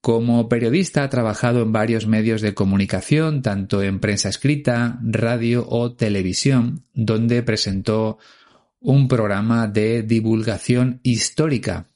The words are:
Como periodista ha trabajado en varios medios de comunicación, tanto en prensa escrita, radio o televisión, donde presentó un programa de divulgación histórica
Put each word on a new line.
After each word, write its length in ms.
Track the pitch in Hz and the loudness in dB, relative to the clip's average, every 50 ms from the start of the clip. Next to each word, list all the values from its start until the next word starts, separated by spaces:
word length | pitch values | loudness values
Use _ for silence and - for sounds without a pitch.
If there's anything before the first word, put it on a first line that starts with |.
Como 480 | - - 113 113 117 120 117 120 117 113 | 2 2 2 2 2 2 2 2 2 2
periodista 540 | 123 117 120 113 123 180 190 - - 147 | 0 0 0 2 2 0 0 0 0 -2
ha 80 | 143 135 | -2 0
trabajado 500 | - 127 117 110 104 - - 120 120 123 | 0 0 0 0 -2 0 0 0 2 2
en 100 | 117 110 | 2 2
varios 360 | 110 110 107 113 117 113 107 | 0 0 0 0 0 0 2
medios 340 | 107 110 110 110 113 113 107 | 2 2 2 2 2 0 0
de 140 | 107 104 101 | 0 -2 0
comunicación, 880 | - 101 98 98 98 98 - - 92 - - 147 151 160 160 151 139 | 0 0 2 2 2 0 0 -2 -4 0 0 2 2 2 0 -2 -2
tanto 400 | 131 113 101 101 98 98 - 101 | -2 -2 -2 -2 -4 -2 -2 -2
en 180 | 98 98 98 95 | 0 -2 -2 -2
prensa 300 | - 104 104 101 - 98 | -2 -2 -2 0 -2 -4
escrita, 680 | 95 - - 135 151 147 143 - 120 117 120 120 123 - | -6 -2 0 0 0 0 0 -2 0 0 0 -2 -4 -4
radio 680 | - 117 110 110 113 113 120 120 117 117 120 123 113 - | -4 -2 0 0 0 0 0 0 0 0 0 0 0 -2
o 240 | 117 117 120 117 | -2 -2 -2 -2
televisión, 920 | 120 - 120 107 101 98 92 92 92 - - 139 135 127 117 120 - - _ _ _ | -2 -2 -2 0 0 0 -2 -2 -2 0 0 2 2 2 2 0 -2 -8 _ _ _
donde 480 | - 110 104 110 110 117 117 120 123 | -2 0 0 2 2 2 2 2 0
presentó 720 | 120 - 107 107 - 104 98 98 92 - 107 110 110 110 110 _ - - - _ _ _ _ _ _ _ _ _ | 0 0 -2 -2 -2 -4 -4 -4 -2 -2 0 0 0 -2 -4 _ -16 -20 -20 _ _ _ _ _ _ _ _ _
un 260 | - 240 139 139 139 | -2 2 2 4 4
programa 600 | 123 131 117 107 104 101 98 104 113 117 117 113 | 2 2 0 2 0 0 -2 0 0 0 0 0
de 360 | 107 104 107 107 110 117 120 | 0 0 0 0 0 0 -2
divulgación 1000 | 113 110 117 113 110 113 113 110 110 113 104 98 - - 123 123 123 127 123 - | 0 0 0 2 2 2 0 0 0 -2 -4 -4 -2 0 0 2 2 0 -2 -2
histórica 880 | _ 127 120 110 - - - - 151 160 139 110 - 107 90 82 95 _ _ | _ 0 0 0 -2 -4 -2 -2 0 0 0 -2 -4 -4 -6 -6 -10 _ _